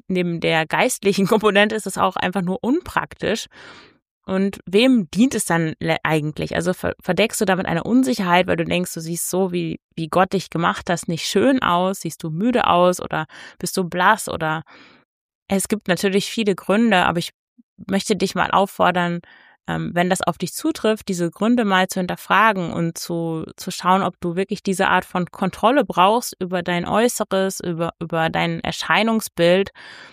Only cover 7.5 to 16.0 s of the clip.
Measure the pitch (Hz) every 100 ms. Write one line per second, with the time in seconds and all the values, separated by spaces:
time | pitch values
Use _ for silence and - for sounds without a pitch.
7.5 | 185 - 165 - 240 262 240 185 175 185
8.5 | 170 160 175 180 - 160 170 - 180 190
9.5 | 175 165 - _ - 160 175 185 190 -
10.5 | 165 175 196 - 170 - 165 - 202 240
11.5 | 262 - 175 185 196 170 - 165 160 233
12.5 | 240 - 175 180 175 - 156 160 - -
13.5 | - 180 - 175 175 180 214 - - 156
14.5 | 156 - - - _ _ _ _ _ -
15.5 | 196 - 214 - 170